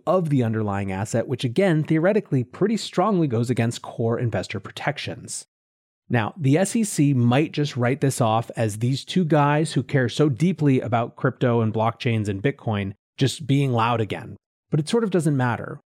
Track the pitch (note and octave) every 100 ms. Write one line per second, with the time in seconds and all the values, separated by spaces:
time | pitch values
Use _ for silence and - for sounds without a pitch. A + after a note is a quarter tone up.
0 | - F3+ E3 C#3+ A2+ A2 G#2 G2 G2 F#2+
1 | G2+ A#2 A2 B2+ B2+ A#2 G3 D#3 D3 D#3+
2 | F3 G#3+ - C3+ B2 - G#3 A3 - -
3 | G3 F#3+ D3+ A2+ A#2+ A#2 A#2 - - -
4 | A2+ A#2 A#2+ - - G#2 - - - C#3+
5 | - - - - - _ _ _ _ _
6 | - A#2+ G#2+ - C3 D3+ F#3+ A#3 G#3+ -
7 | C#3+ C3 A#2 B2+ D#3+ - D3 B2 A#2+ C#3+
8 | C#3 - A#2 A2+ - - A2+ G#2 A#2+ C3+
9 | - F#3 D#3+ D#3 C#3+ D3 D#3+ C#3+ - C#3
10 | A#2+ - D3+ A#2+ F3 E3+ C#3+ C3 A2+ A#2
11 | B2 - C3+ - B2+ A#2 A2 G#2+ A2 -
12 | B2 A2 G#2 G2 C#3 C#3+ - G#2 G2 -
13 | _ - C3+ - A#2+ C#3 C#3 A#2+ A2+ A#2
14 | G#2+ E2 D#2+ - _ _ _ D#3 D3+ A#3
15 | A3 F3 D#3 C#3 B2 A2 - - _